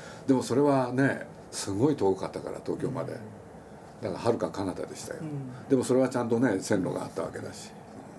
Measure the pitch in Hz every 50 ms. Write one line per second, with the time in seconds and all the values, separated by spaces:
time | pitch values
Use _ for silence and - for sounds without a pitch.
0 | - - - - - - 135 127 120 - 120 127 143 147 139 135 127 - 127 127
1 | 139 131 101 - - - - - - - - - - - 98 98 117 156 147 -
2 | 104 95 95 - - - - - - - - - - - 85 - - - - -
3 | 82 - 80 - - - - - - - - - - - - - - - - -
4 | - 104 87 - - 117 117 - - 82 82 - 98 95 85 82 - - - -
5 | - - - - 165 156 147 143 135 127 127 127 - - 139 127 117 - 131 127
6 | 131 127 - 123 120 113 117 117 127 127 101 95 92 - 113 98 90 - - 92
7 | 85 82 - - 95 87 - - - - - - - - - - - - - -
8 | - - -